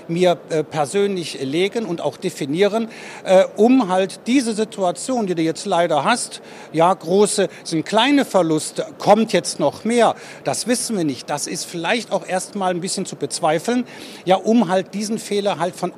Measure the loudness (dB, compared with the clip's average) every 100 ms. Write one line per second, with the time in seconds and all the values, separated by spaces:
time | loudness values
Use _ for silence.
0 | -6 2 2 2 0 -4 -2 -2 -2 0
1 | 0 -2 -6 -8 -4 0 0 -2 -4 -4
2 | -4 -4 -6 -6 -4 0 2 0 -4 -8
3 | -18 -8 4 4 4 4 6 6 4 2
4 | 0 -4 0 0 2 -2 -4 -2 -2 -2
5 | -4 -2 -2 0 -2 -2 -2 2 2 2
6 | 2 0 -2 -12 -18 -20 -6 2 2 2
7 | 2 4 4 2 -2 -4 -6 -4 0 2
8 | 4 4 2 2 2 0 -2 -6 -8 -2
9 | 4 4 4 0 0 0 -2 0 0 4
10 | 4 2 -8 -10 -6 -4 -2 -2 -2 -2
11 | -2 -4 -6 -6 -6 -8 -8 -6 -2 -2
12 | -2 -4 -2 -6 -4 -4 -2 -2 -4 -6
13 | -8 -8 -8 -2 0 0 0 -2 -2 -8
14 | -18 -6 0 2 4 4 4 0 -2 -6
15 | -6 -6 -4 -2 -2 -2 -4 -4 -8